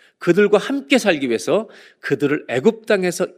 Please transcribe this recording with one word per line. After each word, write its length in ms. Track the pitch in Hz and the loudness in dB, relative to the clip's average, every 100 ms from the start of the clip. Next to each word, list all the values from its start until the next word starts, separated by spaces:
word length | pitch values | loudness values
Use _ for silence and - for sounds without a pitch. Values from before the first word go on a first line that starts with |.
| _ _ | _ _
그들과 400 | - 170 208 208 | 0 2 4 2
함께 400 | - 277 269 262 | 0 -6 0 0
살기 300 | 196 165 131 | 2 0 0
위해서 420 | 110 - 185 - - - _ | -4 -2 -4 -4 -16 -20 _
그들을 460 | - 143 143 143 - | -6 -2 -2 -2 -4
애굽 380 | 120 185 226 - | 0 0 0 -2
땅에서 400 | 202 180 170 180 | -2 -2 -4 -6